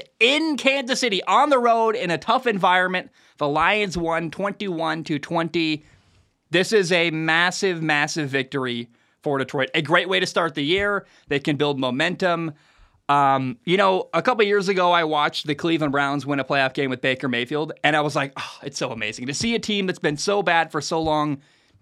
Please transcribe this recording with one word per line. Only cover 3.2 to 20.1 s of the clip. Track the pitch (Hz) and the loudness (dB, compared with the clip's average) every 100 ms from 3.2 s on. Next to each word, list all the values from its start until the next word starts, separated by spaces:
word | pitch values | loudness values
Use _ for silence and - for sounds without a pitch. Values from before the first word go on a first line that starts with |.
| _ - | _ -4
The | 147 | -2
Lions | 151 175 208 208 175 | 2 2 2 0 -2
won | 165 165 165 | -2 -2 -4
twenty-one | - 196 196 208 165 160 160 | -4 -6 -4 -6 -4 -4 -4
to | 151 151 | -4 -6
twenty. | - 170 165 170 160 151 - _ _ _ _ _ - | -2 -2 -2 0 0 -2 -8 _ _ _ _ _ -2
This | 170 180 | 0 4
is | 220 170 | 2 4
a | 175 170 | 2 2
massive, | 156 160 165 180 180 190 170 | 0 2 2 2 0 -2 -2
massive | 156 147 151 170 139 | 0 0 0 -2 -2
victory | 135 131 143 127 120 117 _ _ _ | -2 -2 -4 -4 -6 -10 _ _ _
for | 151 135 | -4 -2
Detroit. | 131 143 131 | -2 -2 -2
A | 160 | -2
great | 139 175 180 | 2 2 2
way | 185 | 0
to | 180 | 0
start | 196 165 151 | 0 -2 -2
the | |
year. | 143 190 202 202 - _ - | 0 0 0 -4 -6 _ -4
They | 143 | -2
can | - 139 | 0 0
build | 147 135 | 0 0
momentum. | 127 127 170 175 185 170 160 151 _ _ _ _ - | -2 0 -2 0 -2 0 -4 -8 _ _ _ _ 2
Um, | 143 135 135 131 120 - | 4 4 2 0 -6 0
you | 202 | 2
know, | 196 185 - | 4 2 0
a | 165 | -2
couple | 165 214 208 | 0 2 2
years | 208 190 | 2 0
ago, | 185 180 | 2 4
I | 170 | 4
watched | 160 151 151 - 147 | 2 2 0 -2 -6
the | 147 | -2
Cleveland | 170 165 151 | 0 0 0
Browns | 139 139 143 135 | 0 0 -2 -2
win | 139 | -4
a | 131 | 0
playoff | 143 135 | 0 0
game | 147 135 | 0 -4
with | 123 | -2
Baker | 135 127 139 | -2 -2 -2
Mayfield, | 120 123 147 156 - | -2 -2 -4 -6 -2
and | 147 151 | 0 2
I | |
was | 147 147 | 0 -2
like, | 139 - | -4 -8
"Oh, | - - | -12 -12
it's | 143 - | -12 -6
so | 135 | -6
amazing | 113 107 113 123 | -4 -6 -6 -8
to | |
see | - 233 226 | -4 -2 -2
a | |
team | 226 202 185 | -2 -2 -2
that's | - | -2
been | 156 | -4